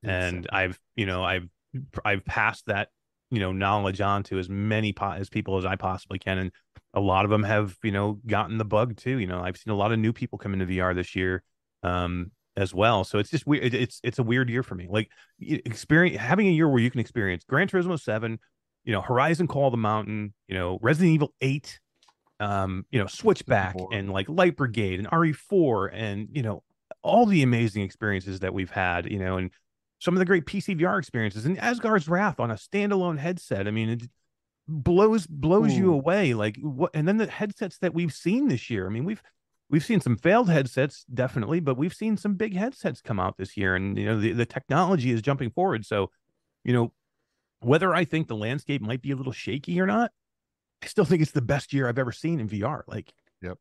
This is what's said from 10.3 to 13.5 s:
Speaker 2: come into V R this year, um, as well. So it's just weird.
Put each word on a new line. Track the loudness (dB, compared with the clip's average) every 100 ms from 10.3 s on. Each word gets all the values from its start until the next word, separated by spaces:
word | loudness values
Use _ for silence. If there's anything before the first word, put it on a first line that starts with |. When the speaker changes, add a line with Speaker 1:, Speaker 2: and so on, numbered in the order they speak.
| -8
Speaker 2:
come | -6
into | -4 -2
V | 0
R | 0
this | 0 -2 -2
year, | 0 -2 _ _ _ _
um, | -4 -2 -2 -4 -6 _ _ -4
as | -4
well. | 2 4 4
So | 0 -2
it's | -2
just | -4
weird. | 0